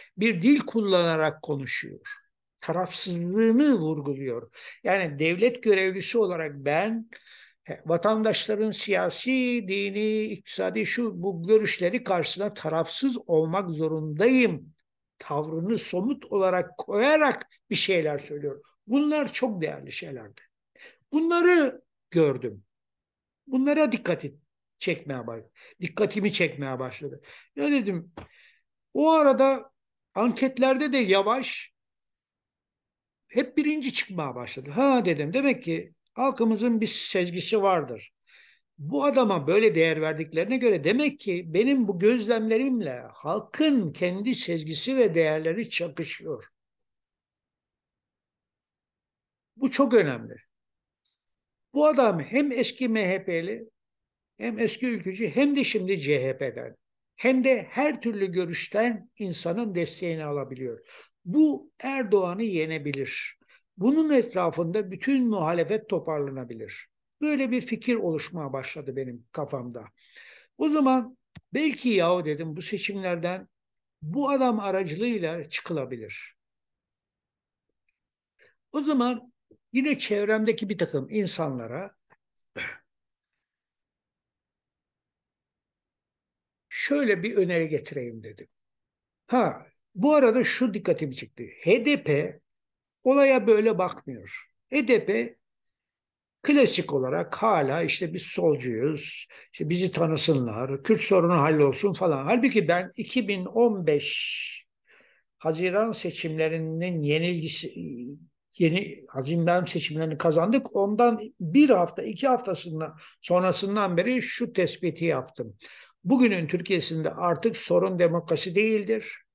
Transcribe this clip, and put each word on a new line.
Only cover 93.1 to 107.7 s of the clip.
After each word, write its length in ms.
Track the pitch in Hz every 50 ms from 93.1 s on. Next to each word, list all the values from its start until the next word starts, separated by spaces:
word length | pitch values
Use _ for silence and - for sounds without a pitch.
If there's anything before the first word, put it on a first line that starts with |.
| 269 285 277 269 262 247 196
böyle 300 | 233 214 208 220 226 196
bakmıyor. 760 | 170 185 175 - - - 143 123 107 95 - - - - _ _ _ _ -
H 180 | 254 302 240
D 180 | 226 240 202 -
P 300 | 190 202 226 240 233 - _ _ _ _ _ _ _ _ _ _ _ _ _ _ _ _ _ _ _ _ _ -
klasik 500 | - 294 285 247 - - 185 - - 143
olarak 420 | 135 131 127 151 170 170 - -
hala 480 | - 233 226 196 160 139 131 143 165 165
işte 300 | 139 - - 185 156 170
biz 80 | 175
solcuyuz, 1080 | - - - 185 175 160 143 127 123 127 113 110 127 156 151 143 - - - - - - - - - _ -
işte 160 | - 160 151
bizi 220 | 175 175 190 -
tanısınlar, 920 | - 160 170 160 160 143 - 165 151 131 123 117 104 113 127 135 139 139 -
Kürt 180 | - 220 -
sorunu 320 | - - 202 180 170 170 180
hallolsun 600 | 156 139 160 156 151 143 139 127 - 202 202 160
falan. 320 | - 185 170 147 135 135
Halbuki 420 | 160 233 240 233 262 - 214 170
ben 240 | 151 170 175 185 180 -
iki 300 | - - - - 254 202
bin 180 | 196 202 185 185
on 420 | 190 - 220 240 233 208 190 165
beş 800 | 156 147 143 - - - - - - - - - - - - - _ _ _ _ _ _ _ _ _ _ _ _ _ _
Haziran 540 | _ - 165 156 160 185 180 180 208 226 226
seçimlerinin 1080 | 214 - - 170 151 - - 160 156 160 160 160 165 160 160 160 160 165 175 185 175 160
yenilgisi, 720 | 147 143 147 160 165 180 180 165 156 165 - - 165 135